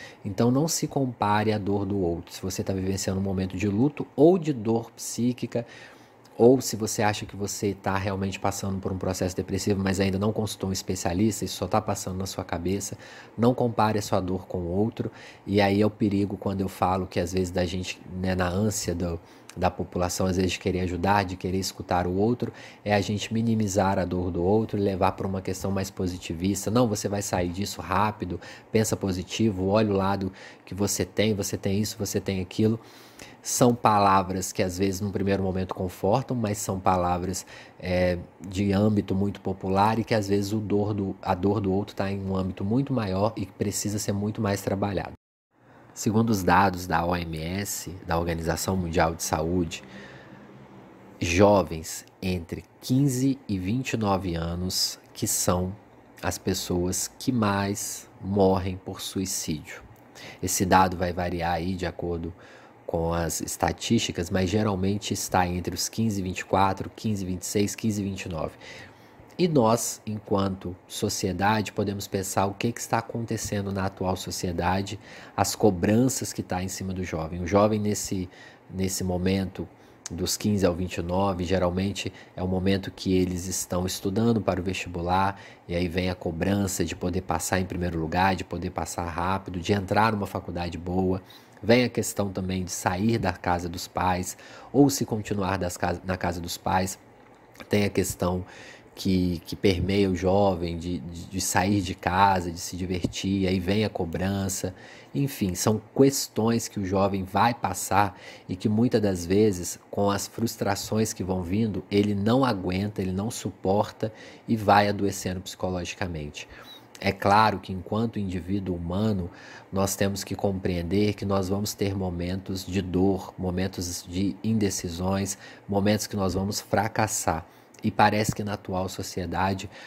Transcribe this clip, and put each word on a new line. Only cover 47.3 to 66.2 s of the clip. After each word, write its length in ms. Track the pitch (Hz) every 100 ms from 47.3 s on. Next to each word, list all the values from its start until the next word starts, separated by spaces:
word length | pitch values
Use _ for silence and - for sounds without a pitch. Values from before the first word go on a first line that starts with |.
| 78
S, 560 | 80 139 - - - 85 -
da 120 | 87
Organização 580 | 85 82 82 80 - 95
Mundial 380 | 85 85 82
de 80 | 82
Saúde, 640 | - 87 82 92 82 - - - - - - - - - - - - - - -
jovens 840 | 85 85 101 101 80 80 80 - - -
entre 460 | 95 90 85 87 - -
quinze 560 | - 127 143 127 135 131 -
e 120 | 98
vinte 340 | 92 123 131
e 40 | 117
nove 360 | 104 95 92
anos 640 | 82 85 87 92 - - - -
que 140 | - -
são 440 | - - 90 92 101 - - - -
as 180 | 90 -
pessoas 720 | - 92 - 90 90 92 - -
que 120 | -
mais 800 | 123 202 139 98 104 - - - -
morrem 560 | 98 101 95 95 92 92
por 240 | - 92
suicídio. 800 | - 98 92 - - 76 - - - - - - - -
Esse 240 | 95 - 92
dado 320 | 92 95 87
vai 160 | 87
variar 400 | 87 87 87 82
aí 220 | 85 87 92
de 100 | 85
acordo 480 | - 87 85 85 - - - - - -
com 240 | 85 82
as 300 | 85 82 -
estatísticas, 880 | - - 85 85 - 117 - 82 87
mas 180 | 92 92
geralmente 640 | 107 110 95 95 104 -
está 340 | 101 - 92 90
entre 260 | 90 87
os 160 | 90 -
quinze 320 | - 113 101